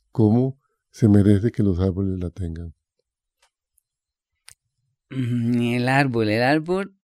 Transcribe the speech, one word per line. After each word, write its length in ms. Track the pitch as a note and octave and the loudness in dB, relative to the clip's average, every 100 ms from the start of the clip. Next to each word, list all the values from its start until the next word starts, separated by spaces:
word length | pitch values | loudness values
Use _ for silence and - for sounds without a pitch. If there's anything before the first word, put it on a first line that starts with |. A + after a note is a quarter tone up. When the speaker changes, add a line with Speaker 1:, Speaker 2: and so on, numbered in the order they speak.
| _ | _
Speaker 1:
como 480 | - G#2+ A#2 C3 - _ _ _ | 0 2 2 0 -6 _ _ _
se 180 | - A2 | 0 4
merece 420 | G2+ G2+ G2+ A2+ | 6 6 2 0
que 120 | - | -2
los 160 | G2+ F2 | -2 0
árboles 380 | F#2+ F2+ F#2+ F#2 | -2 -2 -6 -6
la 120 | F2 | -8
tengan. 440 | - F2 E2 E2+ - _ _ _ _ _ _ _ _ _ _ _ _ _ _ _ _ - _ _ _ _ _ _ | -8 -10 -10 -14 -18 _ _ _ _ _ _ _ _ _ _ _ _ _ _ _ _ -20 _ _ _ _ _ _
Speaker 2:
Mm, 500 | C3 A#2+ A#2+ A#2 A#2+ A#2+ | -8 -4 -2 -2 -2 -2
el 140 | B2 B2 | -2 0
árbol, 420 | C3+ C#3 A#2 G#2+ | 0 0 0 0
el 120 | A2 | 0
árbol 520 | B2 D#3 D#3 F#3 G3 _ | 0 0 -2 -6 -6 _